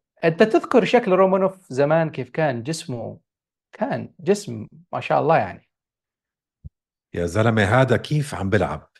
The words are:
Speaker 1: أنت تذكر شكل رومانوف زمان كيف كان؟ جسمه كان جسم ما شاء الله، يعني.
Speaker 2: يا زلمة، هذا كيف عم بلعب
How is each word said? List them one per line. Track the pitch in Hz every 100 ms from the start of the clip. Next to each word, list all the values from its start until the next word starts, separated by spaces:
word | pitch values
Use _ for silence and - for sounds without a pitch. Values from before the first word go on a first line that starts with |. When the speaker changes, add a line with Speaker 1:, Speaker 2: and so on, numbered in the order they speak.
| _ _
Speaker 1:
أنت | 165 165
تذكر | 220 330 - 254
شكل | 190 247 233
رومانوف | 185 190 190 185 190 _
زمان | 127 143 160 160
كيف | 120 123
كان؟ | - 156 120
جسمه | 113 160 - 120 110 104 _ _ _ _ _
كان | - 269 139 113 _
جسم | 165 202 - 113 117 - _
ما | 131
شاء | - 151
الله، | 135 156
يعني. | 98 87 _ _ _ _ _ _ _ _ _ _ - - _ _ _
Speaker 2:
يا | - 85
زلمة، | 87 113 110
هذا | 98 123 131 110
كيف | - 147 143
عم | - 98
بلعب | 98 85 78 - _